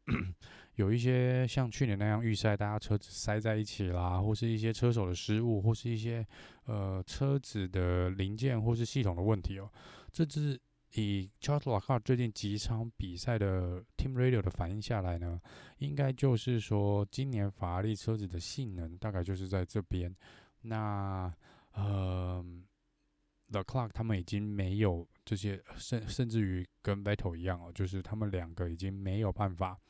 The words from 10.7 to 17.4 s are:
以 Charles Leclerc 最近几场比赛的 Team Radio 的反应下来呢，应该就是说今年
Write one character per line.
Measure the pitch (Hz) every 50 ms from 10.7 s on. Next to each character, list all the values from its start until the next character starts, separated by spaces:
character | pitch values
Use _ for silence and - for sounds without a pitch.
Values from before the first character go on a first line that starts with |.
| _ _ _ _ -
以 | 117 107 101 101 98 95 98 - - -
Charles | 139 147 147 -
Leclerc | 135 113 98 - - 135 117
最 | - - 131
近 | 120 123 113 -
几 | - - 101 101
场 | 104 - - 113 110 113 117 -
比 | - 104 95 87 87
赛 | - 123 117 110
的 | 101 98 92 92 90 87 90 90 107 _ _ -
Team | - 131 131
Radio | 123 127 127 123 110
的 | 95 92
反 | - - 87 85
应 | 98 107
下 | 107 - 120 104 90
来 | 90 87 85
呢， | 87 85 85 87 - - - - - - -
应 | - 139 143 143
该 | 143 139 135
就 | 131 - 139 135 123 110
是 | - 127 123 113
说 | 104 - 107 104 101 101 101 101 101 98
今 | - - 135 139
年 | 123 104